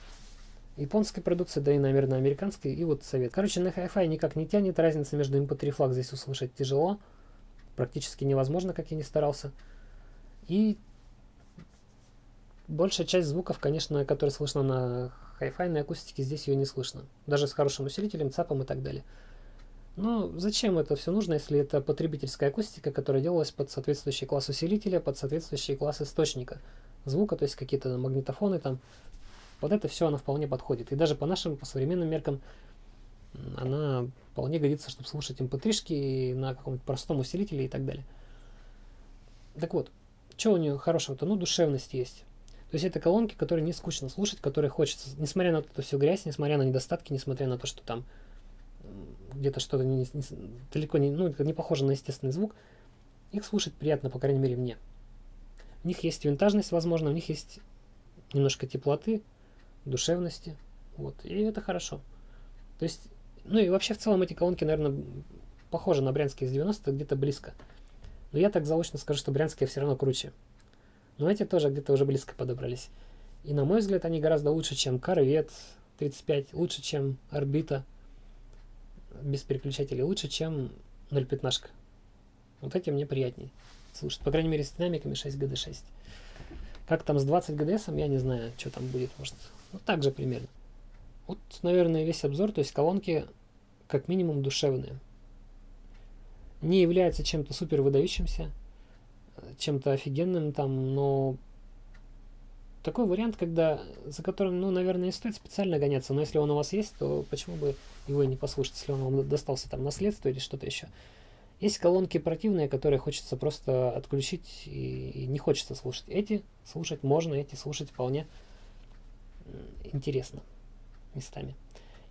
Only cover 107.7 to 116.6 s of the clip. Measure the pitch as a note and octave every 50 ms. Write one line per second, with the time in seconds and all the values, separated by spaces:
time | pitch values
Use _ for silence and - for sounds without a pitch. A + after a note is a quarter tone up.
107.7 | C3+ - - - - - - - C#3 C#3+ C#3 C3 C3 C3 - C3 - - C3 -
108.7 | - - - - C#3 C3+ C3+ C3 C3+ C#3 C3+ C#3 C#3+ C#3+ - - C3+ B2+ - -
109.7 | - C3 C3+ C#3+ C#3 - F#3+ G#3 G#3 - - C3 B2+ C3 C3 - - C#3+ - -
110.7 | - - - - - - - - - - - - - - - - - - - G#3+
111.7 | G#3 - - E3+ F3+ F#3+ F#3+ - - E3 - E3+ E3 - - A3 G3+ F3 D3+ C#3
112.7 | C#3 C3 - D3+ C#3 C3+ - D3+ C#3 - - - - C3 - D3+ D3 - - -
113.7 | C3 B2+ B2+ B2 A#2+ C3+ - - - C#3 C3+ - - E3 - - - - - D3
114.7 | C#3+ C#3 C3 B2+ B2+ C3 C3 C3 C3+ C3+ C3 B2+ C3+ - - - - - - -
115.7 | C3+ - - B2+ B2+ - - - - F#3 G#3 G#3 G#3+ G3+ - - - -